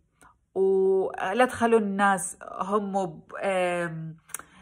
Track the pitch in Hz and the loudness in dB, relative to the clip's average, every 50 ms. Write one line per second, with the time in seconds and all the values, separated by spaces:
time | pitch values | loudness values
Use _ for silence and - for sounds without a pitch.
0 | _ _ _ _ - - _ _ _ _ - 185 190 190 190 190 190 190 190 190 | _ _ _ _ -20 -20 _ _ _ _ -2 0 2 2 4 4 4 4 2 2
1 | 185 - - - - 185 196 240 254 254 - - 233 233 226 226 208 202 196 196 | 0 -2 -4 -4 -4 0 2 4 2 2 2 0 2 4 4 4 2 2 0 2
2 | 202 196 196 180 - - - - - - - - 185 185 202 214 202 196 190 196 | 4 4 4 2 -2 -6 -10 -12 -16 -12 -8 -8 -4 -2 -2 -2 -2 -2 -2 -2
3 | 190 170 156 160 - - - - - 196 196 185 180 180 175 175 175 165 160 160 | -2 -4 -6 -12 -18 -16 -10 -6 -4 -2 0 0 0 0 -2 -2 -4 -6 -6 -8
4 | 160 160 160 160 _ - - - - _ - - | -10 -12 -12 -16 _ -16 -16 -16 -16 _ -20 -20